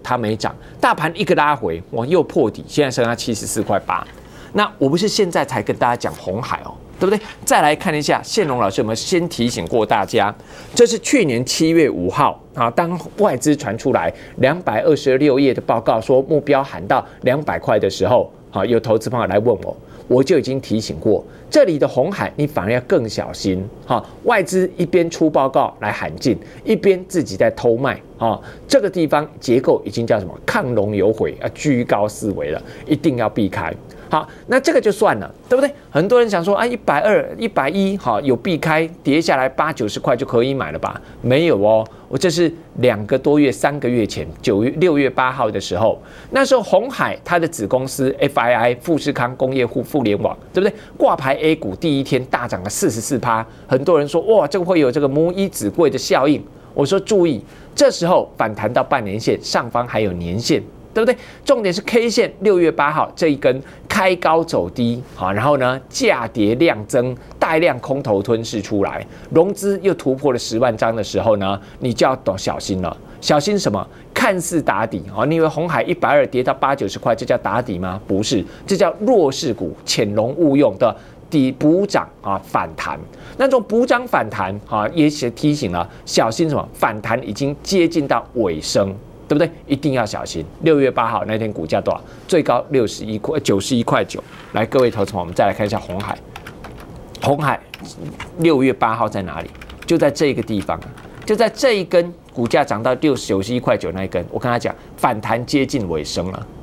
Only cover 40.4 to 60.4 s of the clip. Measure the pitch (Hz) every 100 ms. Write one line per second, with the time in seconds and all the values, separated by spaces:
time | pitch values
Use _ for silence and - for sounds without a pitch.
40.4 | 127 135 82 78 101 - - - 120 135
41.4 | 170 110 104 110 110 - - 135 185 160
42.4 | 165 - - - 123 107 104 135 151 147
43.4 | 143 117 143 143 131 123 104 - 80 -
44.4 | - 101 117 147 180 143 135 - 127 131
45.4 | 113 104 - 92 110 - - - - 269
46.4 | 269 262 208 190 247 240 127 95 - 175
47.4 | 165 - 101 127 131 - 131 135 139 139
48.4 | 120 120 120 123 - 151 147 143 123 127
49.4 | 131 135 120 127 131 151 117 101 98 -
50.4 | - - 202 - - - 269 170 135 143
51.4 | 156 156 107 92 165 139 135 131 127 -
52.4 | 120 95 90 - 156 113 104 131 120 113
53.4 | 113 - - 131 143 160 147 170 196 220
54.4 | 160 196 175 180 135 147 143 139 165 180
55.4 | 196 - 104 92 156 127 - 170 139 135
56.4 | - - - - 143 196 196 208 175 117
57.4 | - - - - 277 - 170 170 - -
58.4 | 113 107 107 123 - 139 104 104 123 104
59.4 | - 185 120 120 120 110 107 87 85 95